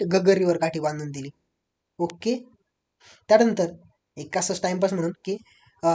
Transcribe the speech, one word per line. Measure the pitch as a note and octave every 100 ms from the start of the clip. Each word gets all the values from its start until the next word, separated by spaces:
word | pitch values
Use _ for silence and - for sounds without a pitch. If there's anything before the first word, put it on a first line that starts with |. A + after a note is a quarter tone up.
| F#3
घग्गर | F#3 F3+
रिव्हर | F#3+ F3+ E3
काठी | D#3+ D#3+
बांधून | D3+ D3+ D3
दिली. | C#3+ C#3 - _ _ _ _ _ -
ओके. | E3+ E3+ A3+ B3 - _ _ _ _ _ - - -
त्यानंतर | A3 A#3 F#3+ E3+ - _ _ _ -
एक | D3 F#3
असंच | F3 D#3+
टाइमपास | F3+ F#3 F#3+
म्हणून | F#3+ E3 -
की, | - A3 - _ _ _
अ, | E3